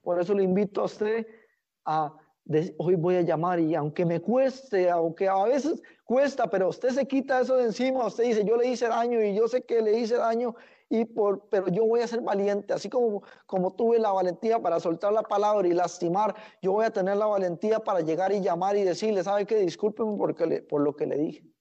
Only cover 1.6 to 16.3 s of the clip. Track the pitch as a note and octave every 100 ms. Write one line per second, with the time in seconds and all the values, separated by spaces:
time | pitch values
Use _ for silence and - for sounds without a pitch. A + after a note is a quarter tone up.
1.6 | _ _ - D#3 D3+ - _ _ - D3+
2.6 | F#3 - D#3+ F#3 E3+ F3+ E3+ D#3 F3 F3
3.6 | D#3+ D#3+ D3+ D3+ F3 E3+ G3+ B3 C4+ -
4.6 | - G3 F3+ F3 E3 D#3+ G3 F#3+ G#3 C#4
5.6 | C#4 E4 - _ - B3 C#4+ C#4 A3+ F#3+
6.6 | F#3 - B3 C4 C4+ C4+ C4 B3+ B3+ B3+
7.6 | A#3+ G3+ B3+ C4 A3 G#3 A#3+ A3+ G3+ A#3
8.6 | A#3+ A#3+ A#3+ A#3 A#3+ A#3 G#3 G3+ A3+ B3
9.6 | A#3+ A#3 A3 A3 A3+ A#3+ A3+ A#3 A#3+ A3+
10.6 | - _ _ A3+ A3+ - G3+ G3 - G3+
11.6 | F#3 F3+ A3 A#3 A3+ A3+ - G3+ G3+ G3+
12.6 | G3+ D#3+ G3+ B3 A#3 G#3 - - - F#3+
13.6 | F#3 F#3 A#3 A#3 G#3+ F#3+ F#3 E3+ A3 A3+
14.6 | F#3 E3+ F3+ E3 G#3 G#3+ G#3+ G3+ G#3 G#3+
15.6 | F3+ F3 F3 - E3+ F#3 G#3+